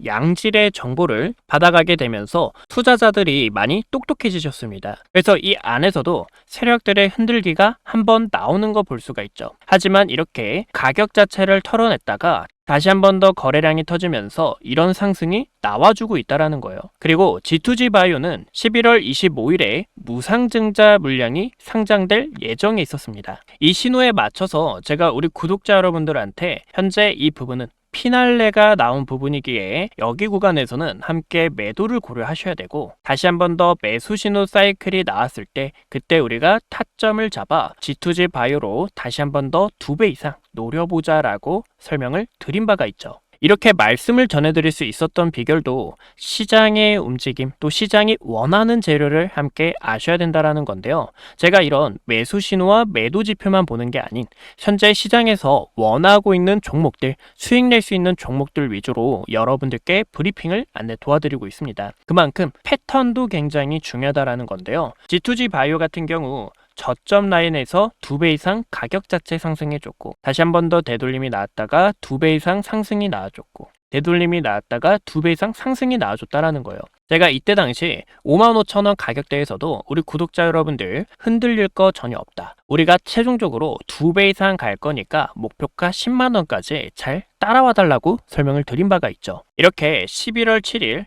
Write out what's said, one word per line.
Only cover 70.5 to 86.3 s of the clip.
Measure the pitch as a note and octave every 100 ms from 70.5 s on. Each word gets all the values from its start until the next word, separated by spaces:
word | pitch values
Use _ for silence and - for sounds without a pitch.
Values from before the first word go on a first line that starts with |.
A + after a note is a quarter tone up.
번 | E3+ E3+
더 | E3+
되돌림이 | D#3+ A#2 B2+ C3 C3
나왔다가 | A2 G2+ - G#2+ D3+ F#3+ G#3
두 | - C3+
배 | D#3+
이상 | D#3 F3 F#3+
상승이 | G3+ A3 G#3 G#3 G3+
나와줬고 | - C3+ - - - - _ _
되돌림이 | C#3 D#3 F3 F3 F3
나왔다가 | C3+ G2+ - A#2+ D#3 G3+
두 | - D#3
배 | E3
이상 | E3 G#3
상승이 | A3 - C4 B3+ B3+
나와줬다라는 | A2+ G#2+ C#3 C#3+ D#3+ D3+
거예요. | A#2 - - _ _
제가 | E3 F3
이때 | C3 -
당시 | G3+ D3 B2 E3+ B2 - _
오만 | - D#3 A#3 A3+
오천 | G#3 G3+ G3+
원 | G3+
가격대에서도 | - A#2 C#3 C#3+ C#3+ G2 D#3+ B2+ -
우리 | D3
구독자 | D#3+ D3+ E3+ - E3+
여러분들 | D#3+ D#3 C#3+ F#2+ A2+ G3+ _
흔들릴 | - A#3 A#3+ A3+ G3
거 | - F#3+
전혀 | - B2 A#2
없다. | - - F2 - _
우리가 | D3 D#3+ F3+
최종적으로 | - - A#3 B3 G#3 B2 D#3 - -
두 | - D#3+
배 | F3 G3
이상 | F#3+ G3 F#3+
갈 | A#2 G2
거니까 | - C#3+ - D#3 C#3 -
목표가 | A2 - C#3+ - F3+
십만 | F#3 - B3 B3+